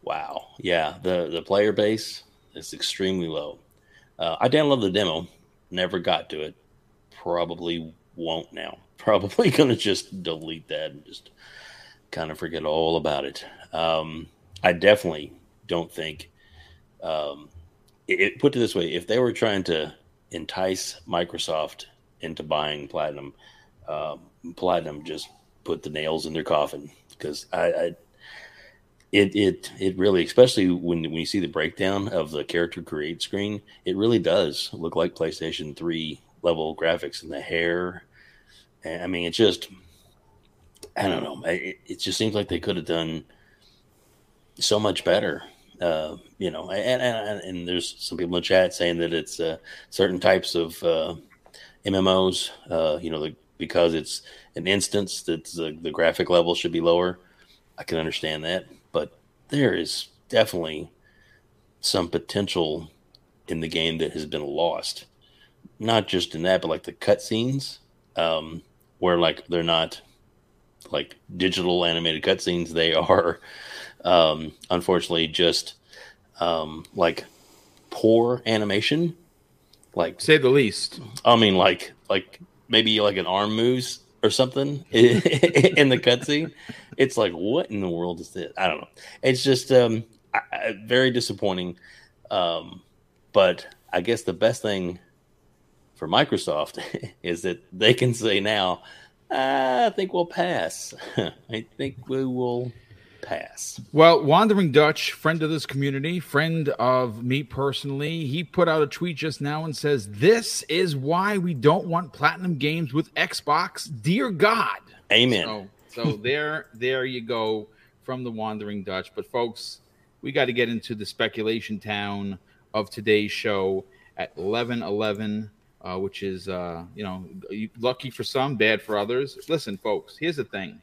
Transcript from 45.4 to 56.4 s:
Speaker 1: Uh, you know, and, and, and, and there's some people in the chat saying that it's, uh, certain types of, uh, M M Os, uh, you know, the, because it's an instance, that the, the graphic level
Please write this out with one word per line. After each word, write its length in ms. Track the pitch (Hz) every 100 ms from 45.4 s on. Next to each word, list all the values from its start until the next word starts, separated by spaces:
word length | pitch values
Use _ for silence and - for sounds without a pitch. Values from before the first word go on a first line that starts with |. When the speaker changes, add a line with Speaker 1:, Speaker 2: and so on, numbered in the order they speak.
| - _ _ -
Speaker 1:
Uh, 360 | 87 80 78 82 - _
you 120 | 95
know, 200 | 78 80
and, 320 | 98 117 127
and, 260 | 123 113 104
and, 120 | 101
and 280 | 92 90 87
there's 280 | 90 85 -
some 200 | - 85
people 180 | 85 87
in 40 |
the 40 | -
chat 280 | 92 92
saying 240 | - 87 85
that 140 | 85
it's, 280 | 82 78 -
uh, 160 | 82 78 - - -
certain 300 | - 95 92
types 340 | 95 92 -
of, 260 | 87 82 82
uh, 320 | 85 80 82 82 - _ _ - - _
M 100 | 104
M 120 | 95 95
Os, 440 | 95 95 90 - - -
uh, 280 | 82 80 76
you 100 | 85
know, 100 | 78
the, 140 | 76 - _ _
because 360 | 82 90 85
it's 280 | 82 - - - - -
an 120 | - 90
instance, 560 | 101 92 104 95 -
that 220 | - 82
the, 320 | - 85 80 78
the 100 | 82
graphic 400 | 78 82 82 87
level 240 | 90